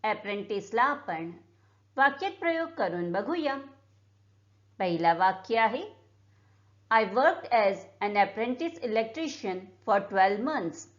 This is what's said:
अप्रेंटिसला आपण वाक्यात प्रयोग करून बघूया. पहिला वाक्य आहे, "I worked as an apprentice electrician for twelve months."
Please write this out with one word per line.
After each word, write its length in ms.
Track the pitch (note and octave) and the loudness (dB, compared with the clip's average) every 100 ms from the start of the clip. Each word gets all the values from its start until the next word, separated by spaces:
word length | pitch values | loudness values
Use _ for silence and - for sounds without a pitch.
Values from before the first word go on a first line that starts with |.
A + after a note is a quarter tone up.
अप्रेंटिसला 760 | G#3+ G#3 G3+ G3+ G3+ G3+ G3 A3+ | -2 -4 -4 -6 -4 -6 -4 0
आपण 480 | C4 C#4+ - E3 E3 E3+ _ _ _ _ _ - | 0 0 -6 -8 -8 -12 _ _ _ _ _ 2
वाक्यात 360 | C#4 C#4 G4 | 2 2 -8
प्रयोग 360 | F#4+ E4+ E4 E4 | -4 -2 -2 -4
करून 440 | - G3 F3 F3 | -2 -2 -2 -2
बघूया. 460 | F3+ A3+ E4+ D4+ C4+ - - _ _ _ _ _ _ _ _ _ _ | -2 -2 -2 -2 -4 -10 -20 _ _ _ _ _ _ _ _ _ _
पहिला 340 | F#3+ E3+ E3 | -2 2 2
वाक्य 460 | E3+ F#3 F#3 - A3+ | 4 4 2 0 2
आहे, 240 | A3 B3+ G4+ - _ _ _ _ _ _ _ _ _ | 2 0 -8 -14 _ _ _ _ _ _ _ _ _
"I 120 | A3+ | 2
worked 440 | G#3 G#3 D4+ F#4 - | 4 4 4 2 0
as 240 | F4+ G#3+ D4 - _ | 4 4 0 -10 _
an 160 | G#3 G#3 | -2 2
apprentice 640 | F#3+ - A#3+ B3 E4 - | 2 2 -4 -2 -4 -6
electrician 760 | A#3+ A3 A3 D4+ D#4+ - G3+ F#3 G3 - - | -2 -2 -2 -4 -8 -6 -6 -6 -10 -12 0
for 120 | G3+ G3 | 0 2
twelve 320 | G3 F#3+ G3+ | 2 2 2
months." 400 | C4 D4 E3+ - - | -2 -2 -4 -8 -18